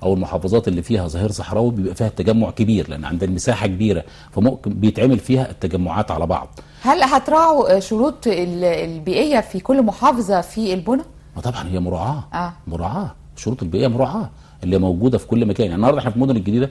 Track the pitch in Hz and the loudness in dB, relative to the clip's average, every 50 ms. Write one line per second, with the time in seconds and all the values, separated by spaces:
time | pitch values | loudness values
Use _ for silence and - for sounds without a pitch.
0 | - 95 98 92 92 - - 87 85 92 107 117 - 104 92 85 87 - 113 101 | 0 0 2 2 0 -2 -4 -4 -2 2 2 2 2 2 -2 -2 -2 -2 -2 -2
1 | 87 82 82 87 101 107 98 - - - 101 104 120 120 120 101 95 92 92 - | -2 -2 -4 -2 -2 -2 -2 -4 -8 -4 -2 0 0 0 0 -2 -4 -4 -2 -2
2 | 117 107 - - 87 104 110 113 107 87 - - 110 101 110 95 76 69 71 73 | -2 -2 -2 -2 0 2 2 2 2 0 0 0 2 2 2 0 0 -2 -6 -10
3 | 76 76 82 85 95 92 92 85 - 123 113 95 110 101 92 92 110 107 95 80 | -8 -6 -4 -2 -2 -2 -2 -2 0 -2 -2 0 0 -2 -2 0 0 0 0 0
4 | - - - - - - - 101 104 131 - - - 107 98 98 104 107 - - | -4 -8 -14 -20 -20 -8 -2 2 2 2 2 0 -4 -6 -2 2 2 2 2 4
5 | 113 135 131 101 - - 131 131 127 - - - - 87 82 90 90 87 82 101 | 4 4 4 2 2 0 0 0 0 -2 -6 -6 -6 -4 -2 -2 -2 -2 -2 -2
6 | 107 - 90 80 82 82 87 - - - - - - - - - - 247 277 262 | -2 -2 -2 -4 -2 -2 -2 -2 -4 -8 -16 -20 -20 -20 -16 -4 2 2 4 4
7 | 269 262 285 262 269 - 302 311 330 330 311 285 220 - 185 196 190 - 220 214 | 4 4 4 2 2 4 4 4 6 6 4 4 4 4 4 2 2 0 0 0
8 | 247 311 - - - 240 190 170 180 175 175 175 180 175 170 156 170 165 165 160 | 0 0 0 -2 -2 -2 0 0 -2 -4 -2 0 0 0 0 0 -2 -6 -6 -8
9 | 156 185 185 - 285 302 285 226 208 - - 185 - - 269 277 240 214 - - | -4 -2 0 0 2 2 2 0 0 0 -6 -6 -2 0 2 2 2 2 2 2
10 | 240 285 269 240 214 185 202 180 170 - - 220 220 196 180 185 160 208 254 269 | 2 2 4 2 2 0 0 0 0 -2 -6 -4 -4 -2 -2 -2 -2 0 0 0
11 | 320 - - - - - - - - 120 123 - - 85 92 92 90 90 90 82 | -2 -4 -14 -20 -20 -16 -12 -6 -6 -4 -4 -6 -6 -4 -4 -4 -2 -2 -2 -2
12 | 92 123 151 147 - - - 165 175 175 175 - - - - 82 170 92 120 190 | -2 -4 -4 -6 -8 -8 -8 -6 -6 -6 -8 -12 -12 -10 -8 -6 -6 -6 -6 -6
13 | 202 - - - - - - - - 110 123 - - 82 85 101 131 127 113 123 | -8 -8 -10 -14 -20 -20 -16 -10 -6 -6 -4 -4 -4 -4 -2 0 0 0 2 0
14 | 135 131 175 226 208 - - - - - - - - 90 95 95 92 92 87 87 | -2 -2 -2 -6 -8 -8 -10 -16 -20 -20 -16 -8 -4 0 2 2 2 2 2 2
15 | 113 131 120 101 - - 113 117 117 107 98 - 113 92 85 95 110 131 151 139 | 2 2 2 0 0 0 0 0 2 2 0 0 0 0 0 2 2 2 2 2
16 | 117 123 101 117 131 139 127 110 90 101 107 123 135 135 | 0 -2 0 0 2 2 2 0 0 0 0 0 0 -2